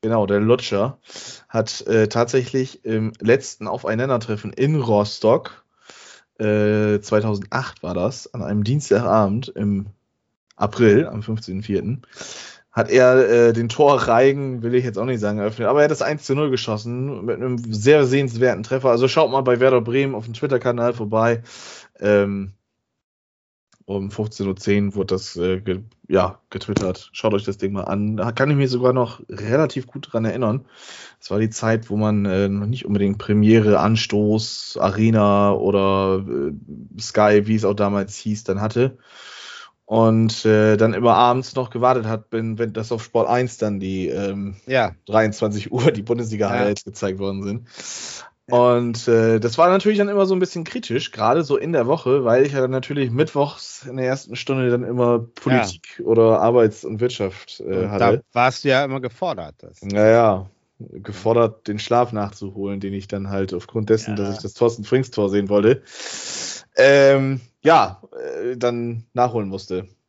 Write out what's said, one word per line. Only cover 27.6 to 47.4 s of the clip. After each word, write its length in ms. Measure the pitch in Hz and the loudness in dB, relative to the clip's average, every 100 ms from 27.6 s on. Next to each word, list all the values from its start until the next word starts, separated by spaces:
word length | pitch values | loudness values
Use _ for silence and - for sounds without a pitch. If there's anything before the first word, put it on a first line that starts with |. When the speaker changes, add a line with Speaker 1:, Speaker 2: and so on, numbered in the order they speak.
| 98 | -6
Speaker 1:
mal 100 | 98 | -6
an. 340 | - 98 104 107 | -4 -4 -4 -4
Da 140 | 98 | -4
kann 180 | 117 135 | -2 0
ich 60 | 143 | 2
mich 160 | 135 | 0
sogar 220 | 123 127 | 0 0
noch 280 | 127 120 - - | 2 -2 -6 -16
relativ 560 | 104 104 127 156 139 123 | -10 -2 0 0 -4 -10
gut 220 | 143 - | -16 -8
dran 140 | 117 110 | -4 -2
erinnern. 400 | 98 117 120 - _ - - - _ | -2 -2 -2 -6 _ -20 -20 -20 _
Das 100 | - | -6
war 100 | 101 | -2
die 100 | 110 | -2
Zeit, 400 | 110 113 113 113 | -2 -2 -2 -2
wo 80 | 104 | -2
man, 280 | 107 107 101 | 0 0 0
äh, 220 | 92 98 | 0 0
noch 180 | 101 101 | -2 -4
nicht 200 | 123 - | -6 -2
unbedingt 320 | 101 101 101 | 0 0 -2
Premiere, 600 | - 107 107 113 107 98 | 0 2 6 6 6 4
Anstoß, 1000 | 92 110 - 104 104 110 113 - - - | 4 0 0 0 0 0 -2 -10 -12 -2
Arena 720 | 95 101 113 110 101 101 101 | -2 2 2 4 4 4 2
oder, 720 | 95 95 101 98 98 98 95 98 | 2 2 2 2 2 0 -2 -2
äh, 260 | 60 71 73 - - - - | -6 -6 -8 -14 -18 -18 -14
Sky, 460 | 110 - 104 104 104 | -6 2 4 4 2
wie 100 | 110 | 0
es 100 | 104 | 0
auch 100 | 101 | 0
damals 420 | 101 101 98 - | 0 -2 -4 -8
hieß, 280 | - 104 - | -8 -8 -4
dann 160 | 98 | -4
hatte. 360 | 110 117 135 135 _ - - - - - - _ _ | -4 0 -2 -2 _ -20 -20 -20 -20 -20 -20 _ _
Und, 600 | 113 113 113 113 - 110 | 2 4 4 2 0 2
äh, 320 | 107 107 107 | 4 4 4
dann 160 | 113 | 2
immer 200 | 98 120 | 2 2
abends 420 | 98 123 123 127 - | 4 4 2 -2 -8
noch 140 | 120 | -6
gewartet 360 | 117 123 127 110 | 0 2 2 -2
hat, 220 | 110 - | -6 -6
wenn, 260 | 113 113 110 | -6 -6 -4
wenn 140 | 113 | -4
das 220 | 110 110 | -6 -6
auf 100 | 117 | -8
Sport 240 | - 117 - | -4 -2 2
eins 300 | 123 127 - | 0 0 -4
dann 240 | 107 101 | -4 -4
die, 260 | 95 95 92 | -6 -4 -4
ähm, 480 | 92 101 98 98 98 - | -4 -6 -6 -10 -12 -4
Speaker 2:
Ja. 280 | 131 107 80 - | 0 0 -4 -2
Speaker 1:
dreiundzwanzig 680 | 107 110 104 107 104 101 | 0 2 0 -4 -4 -6
Uhr 180 | 123 117 | 0 2
die 100 | 110 | 0
Bundesliga-Highlights 840 | 101 120 113 107 101 101 101 101 - | -2 -4 -4 -4 -2 0 -2 -2 -8
Speaker 2:
Ja. 40 | |
Speaker 1:
gezeigt 300 | - 101 95 | -8 -6 -4
worden 240 | 98 98 | -6 -6